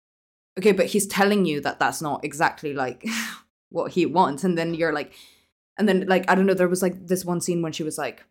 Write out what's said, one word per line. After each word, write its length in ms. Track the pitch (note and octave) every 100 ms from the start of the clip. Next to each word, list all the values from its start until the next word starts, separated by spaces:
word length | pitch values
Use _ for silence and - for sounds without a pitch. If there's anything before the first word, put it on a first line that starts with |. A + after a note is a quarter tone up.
| _ _ _ _ _ -
okay, 120 | G#3
but 140 | F#3+ -
he's 200 | G#3 G#3
telling 380 | F#3+ G3 G#3
you 160 | F3 D3
that 180 | C#3 -
that's 200 | C3+ -
not 240 | D3+ C3+
exactly, 480 | D3 C#3+ D#3+ - D3+
like, 300 | C#3 B2+ -
<laughs> 680 | A3+ A3+ - - _ _ _
what 220 | E3 C#3+
he 140 | F3+ E3
wants. 380 | E3 F3+ C#3+
And 120 | F#3 E3
then 180 | E3
you're 180 | E3 E3
like, 220 | D3+ C3+ - - _ _ _ _ -
and 100 | G#3
then, 180 | F#3 -
like, 240 | F#3 F#3
I 40 | F#3
don't 100 | F#3+
know, 80 |
there 140 | F#3 F3+
was, 140 | F3+
like, 240 | F#3 F#3 F3
this 160 | F#3
one 160 | F3+ E3+
scene 200 | F3 E3+
when 100 | D#3+
she 100 | D3+
was 160 | D#3 D#3
like, 260 | C3 - -